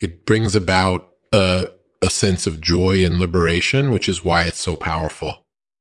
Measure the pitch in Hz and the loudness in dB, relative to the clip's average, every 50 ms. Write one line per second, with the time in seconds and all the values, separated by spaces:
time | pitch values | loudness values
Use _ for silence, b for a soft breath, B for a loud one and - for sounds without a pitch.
0 | - 90 85 - _ - 107 110 113 104 95 107 92 90 95 92 92 95 92 85 | -8 -8 -8 -10 _ 0 2 2 2 2 0 0 0 2 2 2 2 2 0 -2
1 | - _ _ _ _ _ - 101 95 92 90 92 92 - - _ _ _ _ _ | -6 _ _ _ _ _ 2 2 4 2 2 0 -2 -4 -8 _ _ _ _ _
2 | - 92 - - - 101 90 85 - - 80 78 78 - 87 90 92 95 98 95 | -2 -2 0 0 0 0 0 0 -2 -6 -6 -4 -2 0 0 2 2 2 4 4
3 | 92 87 82 87 92 87 87 90 82 82 85 85 - - - 135 139 139 117 - | 2 2 2 0 -2 0 0 0 2 2 0 0 0 0 0 0 2 2 0 0
4 | - - 92 85 92 90 85 85 85 85 - - - 92 85 - - 82 82 82 | 0 -2 -4 -2 -2 0 0 0 0 -2 -4 -6 -6 -6 -6 -6 -6 -6 -4 -4
5 | 80 76 - - - 65 - - _ _ _ _ _ _ _ _ | -4 -6 -6 -8 -10 -10 -10 -12 _ _ _ _ _ _ _ _